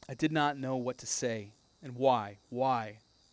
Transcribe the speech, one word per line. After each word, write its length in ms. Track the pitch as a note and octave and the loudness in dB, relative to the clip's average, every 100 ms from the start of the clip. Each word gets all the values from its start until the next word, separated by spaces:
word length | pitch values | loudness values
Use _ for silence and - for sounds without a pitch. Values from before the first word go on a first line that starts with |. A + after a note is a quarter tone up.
| - | -14
I 60 | |
did 160 | B2 D#3 | -4 0
not 260 | D#3 D3 C#3+ | 2 0 0
know 200 | C3 C3 | -2 -2
what 220 | B2 B2 | -2 -6
to 80 | A#2+ | -4
say 440 | - B2+ A2+ G2+ - _ _ | -2 -2 -2 -8 -16 _ _
and 140 | C#3+ B2 | -12 2
why. 420 | C3+ B2 G#2 G2+ _ | 4 4 2 -8 _
Why? 500 | A#2+ C3 A#2+ A2 G#2+ _ _ _ | 0 2 2 -2 -10 _ _ _